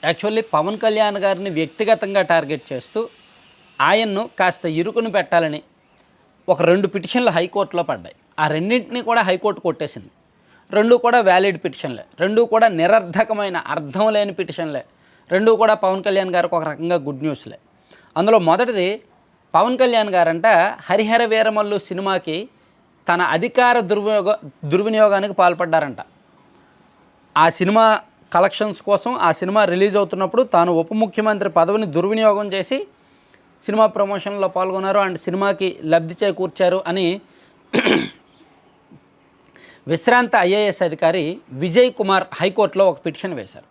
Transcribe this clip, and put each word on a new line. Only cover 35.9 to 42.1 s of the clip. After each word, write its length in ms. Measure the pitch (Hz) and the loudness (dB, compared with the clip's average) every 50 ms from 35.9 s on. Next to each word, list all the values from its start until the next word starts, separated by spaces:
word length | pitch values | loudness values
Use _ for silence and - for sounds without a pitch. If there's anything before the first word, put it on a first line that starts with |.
| 156 170 165 165 175 - 220 | 2 2 2 0 -6 -4 -2
చేకూర్చారు 600 | 202 175 - 185 180 - - 190 180 180 190 190 | -2 -2 -2 -6 -8 -2 0 0 2 2 0 -2
అని 340 | 170 175 196 190 170 180 202 - _ _ _ _ _ _ _ _ _ - | -4 -4 -2 -2 -2 -2 -4 -10 _ _ _ _ _ _ _ _ _ -4
<clears throat> 280 | 233 254 220 - 78 60 - - _ _ _ _ _ _ _ _ _ _ _ _ _ _ _ - - _ _ _ _ _ _ _ _ _ _ _ - - - - _ _ - 160 | -2 0 2 0 0 -2 -6 -12 _ _ _ _ _ _ _ _ _ _ _ _ _ _ _ -20 -20 _ _ _ _ _ _ _ _ _ _ _ -20 -20 -20 -20 _ _ -6 -6
విశ్రాంత 380 | 160 - - 233 247 247 214 - | -2 2 4 4 4 4 4 2
ఐఏఎస్ 460 | 220 180 180 190 208 214 202 190 - 185 | 2 4 4 2 2 2 0 0 0 -2
అధికారి 420 | 170 151 - - 160 170 185 156 151 180 254 _ _ 127 | -2 -2 2 2 2 2 2 -2 -4 -6 -10 _ _ -10
విజయ్ 400 | 131 151 185 165 226 247 254 - | -6 -6 0 4 4 4 4 2
కుమార్ 320 | - 220 190 | -2 -2 2